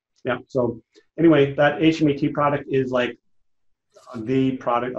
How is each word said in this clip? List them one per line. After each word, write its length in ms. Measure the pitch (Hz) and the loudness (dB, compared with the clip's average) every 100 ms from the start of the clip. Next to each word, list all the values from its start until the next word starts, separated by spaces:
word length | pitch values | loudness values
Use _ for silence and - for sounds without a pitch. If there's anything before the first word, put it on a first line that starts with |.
| _ _ | _ _
yeah. 140 | 131 120 - | -6 -6 -4
So 340 | 135 120 117 _ _ _ - | -4 -2 -4 _ _ _ 2
anyway, 340 | 165 147 139 143 | 4 6 4 2
that 280 | 147 - | 0 2
H 180 | 160 160 | 2 2
M 80 | 151 | 0
E 80 | 139 | 0
T 120 | 147 | -2
product 360 | - 143 143 - | -2 -2 -2 -2
is, 220 | 135 123 | -2 0
like, 260 | 123 120 - _ _ _ _ _ _ _ _ - 120 | -2 -2 -6 _ _ _ _ _ _ _ _ -18 -12
the 400 | 110 135 131 131 | -2 0 0 -2
product, 380 | 127 120 123 | -2 -2 -2